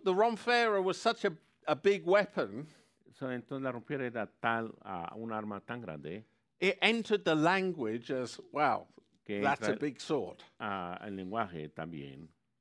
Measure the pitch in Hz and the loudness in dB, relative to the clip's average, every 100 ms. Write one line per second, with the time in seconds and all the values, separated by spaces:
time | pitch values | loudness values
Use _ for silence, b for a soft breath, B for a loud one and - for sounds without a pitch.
0 | 190 185 233 220 240 240 226 202 185 180 | 2 4 4 2 2 4 4 4 2 2
1 | 226 226 202 156 _ _ - 147 196 196 | 2 2 0 -2 _ _ 0 2 4 4
2 | 165 202 196 185 107 110 156 b b _ | 6 6 6 0 -4 -4 -10 b b _
3 | _ - 131 123 - 135 135 120 113 139 | _ -8 -6 -6 -6 -6 -4 -6 -6 -4
4 | 123 117 101 _ 117 113 113 - 98 92 | -4 -4 -6 _ 0 0 -2 -8 -8 -8
5 | 82 110 113 110 107 101 - 120 113 76 | -6 -8 -6 -4 -4 -6 -8 -10 -8 -10
6 | 73 101 - _ _ _ 185 - 196 233 | -8 -10 -12 _ _ _ 0 2 2 2
7 | 214 208 175 156 160 190 190 160 110 117 | 0 0 4 4 4 4 0 -2 -4 -4
8 | - 131 120 - - 139 143 98 87 - | -4 -4 -4 -8 -8 0 2 2 -4 -20
9 | - _ - 101 135 139 107 107 147 117 | -20 _ -6 0 2 2 0 0 -2 -4
10 | - 147 101 - - - 107 98 87 92 | -2 -2 -2 -8 -18 -8 -4 -4 -4 -8
11 | 104 95 92 110 98 82 76 - 82 78 | -8 -8 -4 -2 -4 -6 -10 -8 -8 -8
12 | 69 67 80 _ _ _ | -10 -14 -18 _ _ _